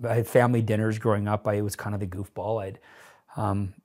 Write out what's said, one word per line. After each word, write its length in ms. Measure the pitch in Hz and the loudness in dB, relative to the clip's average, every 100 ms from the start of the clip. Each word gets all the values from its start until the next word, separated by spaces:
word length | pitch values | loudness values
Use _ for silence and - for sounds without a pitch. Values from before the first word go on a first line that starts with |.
| 120 | 0
I 60 | |
had 120 | 113 113 | 0 4
family 360 | 127 120 120 | 4 6 4
dinners 360 | 110 107 110 110 | 2 2 0 0
growing 300 | 113 101 101 | 2 2 2
up. 180 | 104 107 | 0 0
I 140 | 104 | -2
was 160 | 104 - | -2 -4
kind 180 | 107 | -6
of 60 | 101 | -6
the 60 | 98 | -6
goofball. 560 | 95 98 - 98 113 | -8 -10 -8 -4 -4
I'd, 160 | 95 - - - - - _ - | -6 -12 -20 -20 -20 -20 _ -4
um, 380 | 104 101 98 - | -2 0 -4 -8